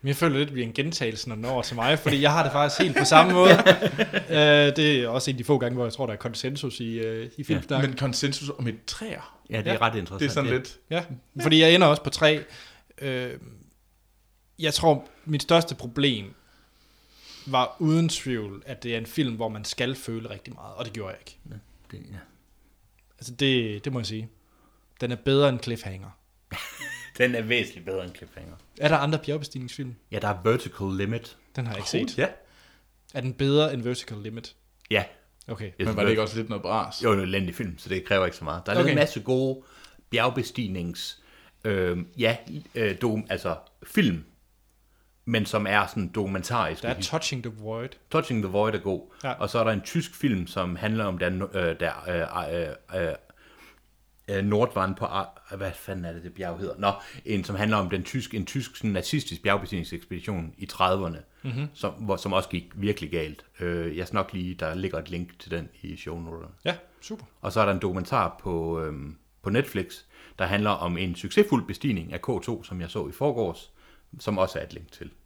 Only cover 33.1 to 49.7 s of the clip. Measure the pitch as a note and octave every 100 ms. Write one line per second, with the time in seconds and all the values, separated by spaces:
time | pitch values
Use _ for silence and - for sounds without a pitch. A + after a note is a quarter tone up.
33.1 | C#3+ B2+ B2 C#3 C#3+ D#3 C#3 A#2+ B2 -
34.1 | G#2+ G#2 A2+ - - _ _ - G#2+ -
35.1 | - _ _ - A2 G#2+ - - G#2 G2+
36.1 | A2 G#2+ G#2+ A2+ G#2 E2+ A2 F#2+ - A#2+
37.1 | G2+ F#2 G2 F#2 E2+ G#2 E2 - F#2+ -
38.1 | G2 F#2 - D#2 E2 F2+ G#2+ C#3 C#3+ D3
39.1 | - G#2 B2+ C3 C3 - - - - -
40.1 | A#2 A#2+ B2+ A#2+ - A2 F#2 F2 E2 -
41.1 | - _ - - _ A2 G2 F2+ F2 F2
42.1 | - A2+ A#2 - D#2 - - A2 F2 A#2
43.1 | A2 A2 F#2+ F2+ E2 - _ - - D#3+
44.1 | E2 D#2 _ _ _ _ _ _ _ _
45.1 | _ - A#2 G#2 A2 G2+ G2+ G2 - F2
46.1 | A2 G2 G2 F2 A#2+ E2+ E2 A#2 A#2+ F#2+
47.1 | D#3+ - C3 A#2+ G#2+ G#2+ A2 B2+ - _
48.1 | D#3 D#3 A#2 G2 F#2+ G#2+ G#2+ F#2+ F#2 -
49.1 | - C3+ B2 G#2 A#2+ A2+